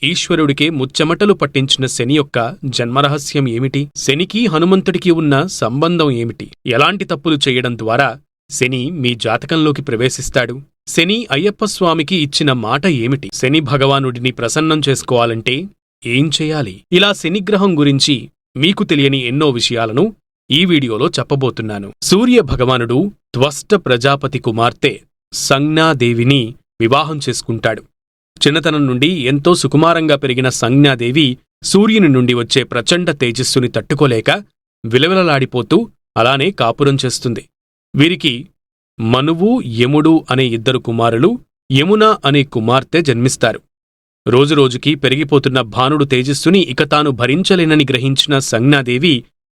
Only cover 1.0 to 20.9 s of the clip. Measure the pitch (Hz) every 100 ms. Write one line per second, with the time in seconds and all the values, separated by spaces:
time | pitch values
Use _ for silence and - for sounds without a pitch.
1 | 160 165 202 190 143 135 135 - 131 -
2 | 120 151 147 120 117 185 139 123 120 131
3 | 143 147 143 147 131 117 135 139 143 -
4 | - 143 185 214 233 156 175 190 196 180
5 | 175 165 156 139 185 - 113 131 165 175
6 | 151 120 117 - 104 - 135 120 151 196
7 | 190 160 170 147 139 127 123 117 110 120
8 | 135 127 _ _ _ - 127 131 131 175
9 | 123 120 117 117 139 165 156 139 139 113
10 | 127 - - 135 120 127 143 _ - -
11 | 170 220 220 139 202 - 208 - 175 165
12 | 147 185 143 - 151 127 107 131 190 135
13 | 113 143 98 - 127 156 135 139 135 139
14 | 135 120 127 - 117 156 156 151 143 131
15 | - 123 117 113 110 135 196 - _ _
16 | 117 123 156 147 156 151 110 92 _ 175
17 | 202 196 233 208 185 202 196 156 143 139
18 | - 127 117 _ _ 131 156 208 214 151
19 | 139 139 123 135 156 120 - 117 113 120
20 | 214 - _ _ - 143 185 160 127